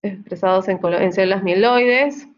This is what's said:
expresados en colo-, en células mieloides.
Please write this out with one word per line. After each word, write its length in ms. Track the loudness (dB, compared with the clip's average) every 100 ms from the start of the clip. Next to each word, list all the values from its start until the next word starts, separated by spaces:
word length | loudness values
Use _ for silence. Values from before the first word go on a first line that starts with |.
expresados 640 | -10 -10 -14 -4 0 0 0
en 100 | -2
colo-, 220 | 0 0
en 120 | 0
células 320 | 0 0 0
mieloides. 840 | 0 2 2 4 2 2 0 -4 -18